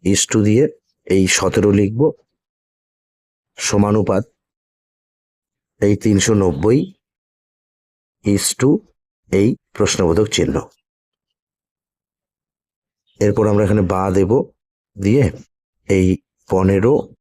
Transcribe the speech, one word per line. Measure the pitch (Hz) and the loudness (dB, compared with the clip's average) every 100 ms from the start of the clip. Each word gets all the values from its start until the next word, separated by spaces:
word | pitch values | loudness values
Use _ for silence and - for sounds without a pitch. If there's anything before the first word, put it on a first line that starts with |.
is | - 98 - | 0 -2 0
to | 110 | 0
দিয়ে | 104 110 151 - _ _ - | 2 2 0 -4 _ _ -2
এই | 95 92 | 0 0
সতেরো | - 95 107 104 | 0 -2 0 0
লিখব, | 101 101 113 156 - _ _ _ _ _ _ _ _ _ _ _ _ _ - | 2 0 0 -2 -4 _ _ _ _ _ _ _ _ _ _ _ _ _ -10
সমানুপাত | - 104 104 107 92 98 - _ _ _ _ _ _ _ _ _ _ _ _ _ _ _ | -2 0 2 0 0 -2 -4 _ _ _ _ _ _ _ _ _ _ _ _ _ _ _
এই | 101 101 | 0 0
তিনশো | 110 98 92 | 2 0 2
নব্বই | 107 92 71 101 135 190 - _ _ _ _ _ _ _ _ _ _ _ _ 104 | 2 0 0 0 0 -2 -12 _ _ _ _ _ _ _ _ _ _ _ _ -4
is | 101 - - | -2 -4 -2
to | 131 214 _ _ _ _ _ | 0 0 _ _ _ _ _
এই | 95 107 - _ | 0 0 -2 _
প্রশ্নবোধক | - 104 - 87 82 107 | -4 -4 0 0 0 -2
চিহ্ন। | - 80 71 - _ _ _ _ _ _ _ _ _ _ _ _ _ _ _ _ _ _ _ _ _ _ _ _ _ | -2 -2 -4 -8 _ _ _ _ _ _ _ _ _ _ _ _ _ _ _ _ _ _ _ _ _ _ _ _ _
এরপর | 104 101 107 | -2 0 0
আমরা | 104 101 | 0 0
এখানে | 107 | 0
বা | 90 92 95 | 0 -2 0
দেব, | 92 98 127 - _ _ _ _ - | 0 0 0 -2 _ _ _ _ -6
দিয়ে | 98 131 107 - - _ _ _ _ | -2 0 0 -4 -20 _ _ _ _
এই | 98 92 92 _ _ _ | 0 0 -2 _ _ _
পনেরো | 95 95 98 113 151 - _ | -2 0 2 0 -2 -4 _